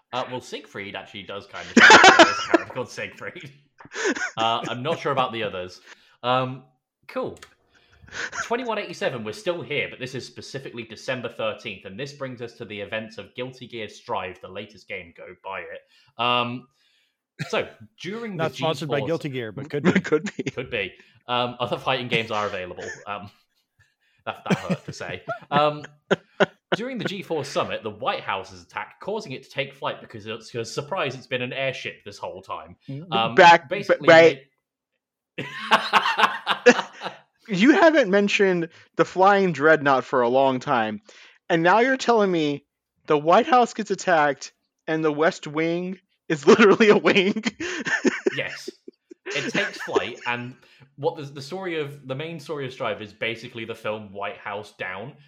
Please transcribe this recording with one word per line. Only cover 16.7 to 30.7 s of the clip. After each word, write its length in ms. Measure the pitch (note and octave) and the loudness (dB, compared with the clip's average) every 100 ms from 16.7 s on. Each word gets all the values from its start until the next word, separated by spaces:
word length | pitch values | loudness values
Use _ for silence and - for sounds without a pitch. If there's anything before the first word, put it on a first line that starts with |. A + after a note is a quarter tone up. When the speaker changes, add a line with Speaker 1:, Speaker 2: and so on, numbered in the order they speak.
| _ _ _ _ _ _ - - | _ _ _ _ _ _ -14 -6
Speaker 1:
so, 180 | A3 - - A2 _ | -4 -6 -12 -20 _
during 340 | E3 A3 A#3 F3 | -12 -10 -10 -6
the 60 | |
Speaker 2:
Not 100 | D#3+ - | -6 -4
sponsored 340 | D#3+ D#3+ D#3+ | -4 -4 -4
by 80 | C#3+ | -4
Speaker 1:
G 40 | |
four 60 | C3+ | -2
Speaker 2:
Guilty 220 | D#3+ D#3 | -4 -6
Gear, 220 | C3 A2+ | -8 -8
but 160 | G2+ G#2 | -10 -8
could 140 | C#3+ | -2
be. 80 | D#3 | 2
Speaker 3:
<laughs> 80 | F#3 | 2
Could 280 | - D#3 D#3 - | 2 0 -2 -8
be. 60 | |
Speaker 1:
Could 260 | - - B2+ | -8 -8 -8
be. 240 | A#2 F#2+ - _ _ - | -6 -6 -10 _ _ -4
Um, 280 | B2 B2 B2 | -2 -2 -4
other 180 | A#2 B2+ | -4 -4
fighting 300 | C#3 C3 B2 | -2 -2 0
games 220 | A#2 A2 | -2 -2
are 160 | G#2+ G#2 | -2 -2
available. 380 | G2 F2+ F2+ F#2 - - | -4 -10 -12 -14 -14 -10
Um, 240 | G2+ G2+ - _ _ _ _ _ _ _ _ - | -10 -12 -20 _ _ _ _ _ _ _ _ -12
that, 160 | - - | -10 -4
that 100 | - | -4
hurt 260 | - F3+ - | -2 -8 -8
to 80 | |
say. 300 | - F2+ F#2 - - - | -14 -12 -10 -10 -12 -4
Um, 340 | C#3+ D3+ D3+ D3 _ - F#3+ _ - F#3+ - _ F3 | 0 2 0 -10 _ -4 -4 _ 0 0 0 _ -4
during 220 | B3 B3+ | -4 -6
the 60 | - | -6
G 180 | G3 | -6
four 200 | D3 D#3+ | -4 -4
summit, 380 | C#3 F3 G#2+ G#2+ | -4 -4 -4 -4
the 80 | G#2+ | -8
White 320 | G2 C#3 F3+ | -6 -6 -4
House 300 | - G2 F#2+ | -4 -6 -6
is 100 | F#2 | -16
attacked, 400 | E2+ - G#2 - | -14 -12 -12 -12
causing 300 | - A3 D#3 | -8 -8 -8
it 100 | C3 | -14
to 60 | - | -10
take 240 | C#3 C#3 | -8 -8
flight 260 | - C#3+ - | -8 -8 -8
because 260 | - A2+ G#2 | -12 -14 -12
it's 260 | A2+ - | -12 -10
a 100 | A#2+ | -10
surprise 520 | A2+ | -8